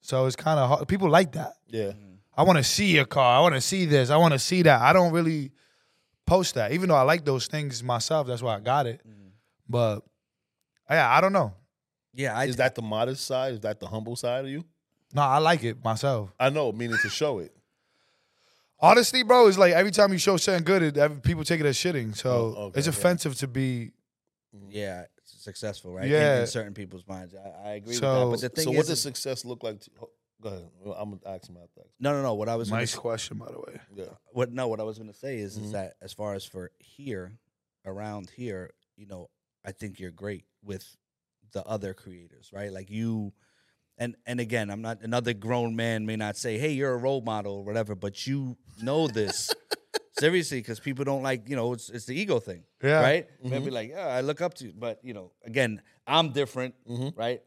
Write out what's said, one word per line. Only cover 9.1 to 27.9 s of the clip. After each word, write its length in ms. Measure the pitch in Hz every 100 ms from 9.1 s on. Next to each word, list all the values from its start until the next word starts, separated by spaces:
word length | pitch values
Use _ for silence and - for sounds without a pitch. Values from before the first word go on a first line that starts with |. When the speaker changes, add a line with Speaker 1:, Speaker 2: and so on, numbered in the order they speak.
| 104 98 98 _ _ _
Speaker 1:
But 320 | 120 113 104 - _ _ _ _ _ _ _ _
yeah, 200 | 160 131
I 100 | 135
don't 100 | 185
know. 220 | 196 123 92 _ _ _ _ _
Speaker 3:
Yeah, 220 | 123 135 110
I 80 |
Speaker 2:
Is 120 | 139 123
that 180 | 127
the 80 | 123
modest 440 | 110 107 120 131 -
side? 280 | 131 131
Is 60 | 117
that 200 | 104 107
the 60 | 90
humble 280 | 110 110 120
side 280 | 120 123
of 60 | 135
you? 140 | 143 170 _ _ _ _
Speaker 1:
No, 80 | 131
I 160 | 139 139
like 260 | 156 170
it 180 | 113 -
myself. 480 | 113 110 139 120 98 _
Speaker 2:
I 120 | 131
know, 200 | 147 135
meaning 260 | 107 117 113
to 60 | 113
show 300 | - 151 113
it. 180 | 80 _ _ _ _ _ _ _ _ _ _ _ _ _
Speaker 1:
Honestly, 420 | 160 220 233 254
bro, 240 | 226 247 226
it's 120 | 190
like 140 | 185
every 200 | 170 202
time 200 | 190 202
you 60 | 185
show 180 | 196 185
something 280 | - 185
good, 180 | 165 190
it, 140 | 160 143
every, 240 | 147 147
people 240 | - -
take 160 | 151 170
it 60 | 147
as 100 | 131
shitting. 400 | 180 160 110 104
So 140 | 127 123 113 107
Speaker 2:
Oh, 60 |
okay, 140 | 104 135
Speaker 1:
it's 80 | 147
Speaker 2:
okay. 80 | 135
Speaker 1:
offensive 380 | 180 180 156 127
to 100 | 139
be 460 | 123 131 123 117 _ _ _ _ _ _ 101 98
Speaker 3:
Yeah, 340 | 104 101 90 87 _
successful, 680 | _ - - - 107 101 90
right? 100 | 90 131
In, 40 |
Speaker 1:
Yeah. 300 | 151 151 131
Speaker 3:
in 60 | 117
certain 260 | 120 104
people's 320 | 101 95 92 92
minds. 280 | 95 92
I, 340 | 95 98 82 101
I 40 |
agree 200 | 104 104